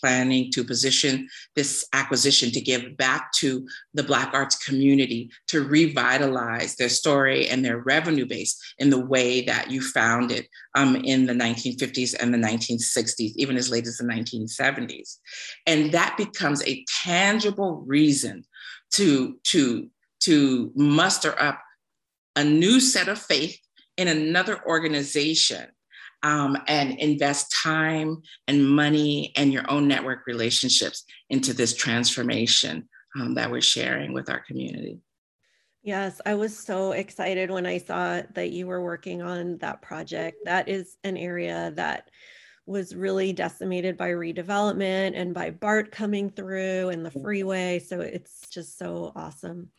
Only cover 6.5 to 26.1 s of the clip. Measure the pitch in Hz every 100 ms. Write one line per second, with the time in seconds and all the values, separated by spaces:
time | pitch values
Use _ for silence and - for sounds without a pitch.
6.5 | 117 - - 123 - 156 139 135 135 135
7.5 | 131 127 120 127 147 165 147 120 92 -
8.5 | - - - 139 131 127 131 123 127 123
9.5 | 117 - 131 131 131 113 117 123 107 -
10.5 | - - 135 135 131 131 131 127 123 117
11.5 | 117 127 120 127 127 123 - 120 120 110
12.5 | 113 - 117 - 127 113 - 110 - 135
13.5 | 127 123 117 117 113 120 110 113 113 110
14.5 | - 135 131 120 - - - - - -
15.5 | - - 156 151 170 196 - 208 - 156
16.5 | 143 - 131 - - 175 175 196 220 208
17.5 | 202 196 156 127 143 151 135 120 92 -
18.5 | - - - - - 196 135 127 - -
19.5 | 170 127 110 - _ _ - - 151 139
20.5 | 127 110 131 147 151 185 - 151 - 143
21.5 | - - _ _ _ _ _ _ 143 147
22.5 | 156 180 254 - 196 180 208 - 147 160
23.5 | - _ _ _ - 180 156 156 175 185
24.5 | 202 - 160 160 147 139 147 151 160 -
25.5 | 90 60 _ _ - -